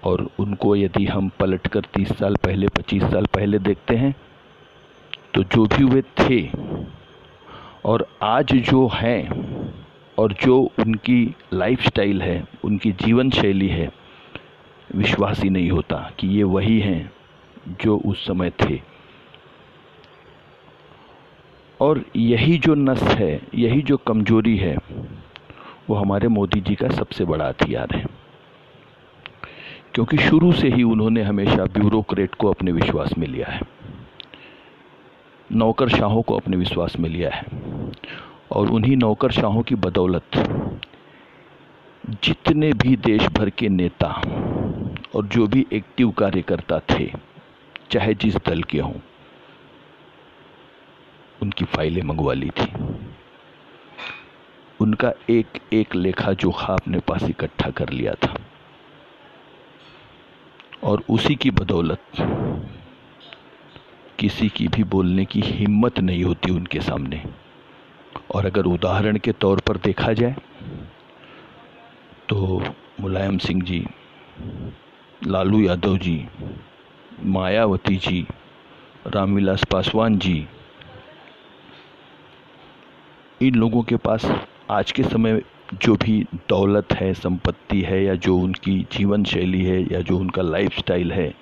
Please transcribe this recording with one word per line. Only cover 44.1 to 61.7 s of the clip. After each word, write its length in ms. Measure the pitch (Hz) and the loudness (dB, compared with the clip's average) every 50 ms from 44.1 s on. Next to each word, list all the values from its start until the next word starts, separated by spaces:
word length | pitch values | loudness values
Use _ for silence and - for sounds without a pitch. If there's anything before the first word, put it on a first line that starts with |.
| - - - - - - - - - - - - - - - - - - - - - | -2 -4 -4 -4 -4 -4 -4 -4 -4 -4 -4 -4 -4 -6 -6 -8 -8 -10 -14 -6 -4
और 100 | 113 104 | -2 -2
जो 220 | 101 - 117 113 104 | 0 2 4 4 4
भी 180 | 107 131 131 - - | 4 2 2 2 -2
एक्टिव 380 | 107 98 - - - 127 113 | -6 -6 -6 0 2 2 2
कार्यकर्ता 680 | 98 - 110 98 85 92 82 - 95 82 85 - 82 78 | 4 2 0 2 2 0 0 0 -2 -4 -2 -2 -2 -2
थे, 320 | - - - - - - - - - - - - - - - - - - - - - - | 0 0 0 0 0 -4 -6 -10 -16 -16 -20 -20 -20 -20 -20 -20 -20 -20 -20 -20 -12 -2
चाहे 220 | - 120 98 107 107 | -2 0 2 2 0
जिस 220 | 101 - 110 95 101 | 2 0 0 0 0
दल 260 | - - 87 82 82 | -2 -2 -2 -2 -2
के 160 | - - 73 | -2 -2 -2
हों, 140 | 69 73 - - - - - - - - - - - - - - - - - - - - - - - - - - - - - - - - - - - - - - - - - - - - - - - - - - | -2 -2 -6 -8 -14 -18 -20 -20 -20 -20 -20 -20 -20 -20 -20 -20 -20 -20 -20 -20 -20 -20 -20 -20 -20 -20 -20 -20 -20 -20 -20 -20 -20 -20 -20 -20 -20 -20 -20 -20 -20 -20 -20 -20 -20 -20 -20 -20 -20 -20 -12 -8
उनकी 240 | - 101 95 - 87 | -6 -6 -4 -4 -6
फाइलें 360 | - - - 78 78 82 90 | -4 -2 -2 -2 0 -2 -2
मंगवा 320 | 85 71 76 78 76 69 64 | -4 -4 -4 -2 -2 -2 -2
ली 160 | 65 67 67 | -2 -4 -6
थी, 180 | - - - - - - 117 - - - - - - - - - - - - - - - - - - - - - - - - - - - - - - - - - - - - - - - | -2 -4 -4 -4 -4 -8 -8 -8 -8 -10 -12 -16 -18 -20 -20 -20 -20 -20 -20 -20 -20 -20 -20 -20 -20 -20 -20 -20 -20 -16 -14 -14 -14 -16 -18 -20 -20 -20 -20 -20 -20 -20 -20 -20 -4 -2
उनका 320 | 107 107 107 - - 123 - - - - | 0 0 0 0 0 -2 -2 -4 -2 2
एक 300 | 113 117 113 - - - - - - | 2 2 2 0 -8 -18 -8 -2 0
एक 220 | 110 107 - - | 0 0 0 -2
लेखा 380 | 92 90 95 90 - - - 98 | -2 0 0 -2 -2 -2 -2 -2
जोखा 400 | 92 - 92 87 - - - 95 | 0 0 -2 -2 -2 -4 -2 -2
अपने 260 | 92 - - 92 90 | -2 -2 -2 -4 -4
पास 240 | - - 85 90 85 | -2 -2 -4 -2 -2
इकट्ठा 460 | 82 82 - - 78 - - - - | -4 -4 -4 -6 -8 -4 -4 -6 -6
कर 200 | 65 - 73 - | -4 -6 -6 -6
लिया 240 | 67 64 60 52 50 | -4 -4 -4 -4 -4
था। 200 | - - - - - - - - - - - - - - - - - - - - - - - - - - - - - - - - - - - - - - - - - - - - - - - - - - - - - - | -4 -4 -6 -6 -8 -14 -16 -20 -20 -20 -20 -20 -20 -20 -20 -20 -20 -20 -20 -20 -20 -20 -20 -20 -20 -20 -20 -20 -20 -20 -20 -20 -20 -20 -20 -20 -20 -20 -20 -20 -20 -20 -20 -20 -20 -20 -20 -20 -20 -20 -20 -18 -6 -2
और 200 | - 101 107 - - | 0 0 0 0 0
उसी 260 | 110 113 - - 147 | -2 0 2 0 -2
की 160 | 131 - 131 | 2 0 0
बदौलत 500 | 101 90 98 90 | 0 0 0 0